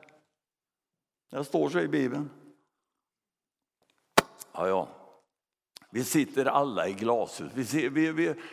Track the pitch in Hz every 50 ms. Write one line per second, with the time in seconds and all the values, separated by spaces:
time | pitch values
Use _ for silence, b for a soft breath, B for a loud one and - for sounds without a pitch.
0 | - - - _ _ _ _ _ _ _ _ _ _ _ _ _ _ _ _ _
1 | _ _ _ _ _ _ - 139 147 - - 170 151 143 131 175 165 147 147 147
2 | 135 123 127 147 147 139 - - - - - _ _ _ _ _ _ _ _ _
3 | _ _ _ _ _ _ _ _ _ _ _ _ _ _ _ _ _ _ _ _
4 | _ _ - - - - - - - - - - 87 95 95 95 80 - - -
5 | - - - - _ _ _ _ _ _ _ _ _ _ - - _ _ - 117
6 | 127 - - 156 135 - - - 131 135 - 139 143 139 107 90 82 92 101 98
7 | 110 113 120 117 98 - - - 82 69 - 127 131 104 117 160 139 131 139 156
8 | 160 160 156 156 165 165 147 - B B